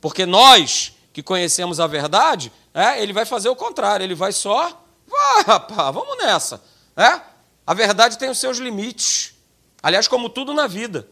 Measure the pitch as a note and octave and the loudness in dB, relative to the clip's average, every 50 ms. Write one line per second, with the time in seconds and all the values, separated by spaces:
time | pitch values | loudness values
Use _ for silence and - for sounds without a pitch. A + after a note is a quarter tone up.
0 | - D#3 - - F#3+ F3 F3+ G3 B3 C4+ B3+ G#3+ D#3 B2 - - - - _ _ | -8 -8 -4 -4 -2 2 6 6 8 10 8 8 6 2 -2 -4 -4 -6 _ _
1 | _ _ _ - D3 - F#3+ F3+ F3 E3 - - F3+ F3 E3+ D3+ E3+ D#3+ D3 D3+ | _ _ _ -16 -8 -4 -2 -2 0 0 -2 -2 -2 -4 -2 -2 -2 -2 -2 -4
2 | C#3+ D3+ D#3+ G3+ C4 D#4+ C#4 F#3 C3 A2+ - _ _ _ _ - F#3 A#3 - A#3+ | -4 0 2 4 4 4 2 0 -4 -12 -16 _ _ _ _ 0 0 2 2 0
3 | G#3+ G3+ G3 G#3 A3+ A3 C4 A#3 G3 A#3 B3+ B3+ - A#4 - - A#3 G3+ G#3 G3+ | -4 -4 -2 -4 -4 -2 -4 -4 -2 -2 -4 -2 -6 -8 -6 -2 0 0 0 0
4 | F#3 F#3+ F#3 D3+ F3+ G3 G3 - - G3 G#3 B3+ E4 F4 E4+ - _ _ _ _ | -2 -6 -4 -4 -4 -4 -2 -4 -2 0 0 0 0 -2 -6 -12 _ _ _ _
5 | _ _ A#4+ C#5+ C#5+ C#5 B4+ G#4+ F#4+ - A3 F3+ - - G#3+ G#3 D#3 C3+ C#3 - | _ _ -2 0 2 4 4 4 4 4 2 2 2 -6 -6 -4 -4 -2 -2 -6
6 | B4+ C#5 C#5 B4 G#4+ C4+ G3+ D#3+ - - - G#2 _ _ _ _ _ _ _ - | -8 -8 -8 -4 0 0 0 0 -2 -6 -10 -12 _ _ _ _ _ _ _ 4
7 | F#3 B3 E4+ E4 - - _ _ _ _ _ _ _ - E3+ F#3+ A3+ G3+ G3+ F#3 | 4 4 4 2 -6 -18 _ _ _ _ _ _ _ -4 -2 0 2 0 4 4
8 | A3+ A#3+ A3 - C4 C4 B3+ - - C4 B3+ A#3 B3+ B3 A3 G3 G#3 B3 A#3+ - | 4 2 2 -4 -6 -6 -4 -4 -4 -4 -6 -6 -8 -8 -8 -8 -8 -8 -8 -6
9 | - - - - - - _ _ _ _ _ _ _ _ _ _ - D3+ E3+ G3 | -4 -2 -2 -2 -4 -8 _ _ _ _ _ _ _ _ _ _ -2 0 0 2
10 | A3 - - B3 A#3+ A3+ A#3 B3+ C4+ C4 D4 D4+ D4 B3 F3 G3 A#3 A#3 F#3+ C3+ | 0 0 0 -2 -2 -4 -8 -8 -8 -4 -2 -2 -2 -2 -4 -8 -10 -8 -8 -10
11 | G2+ _ | -12 _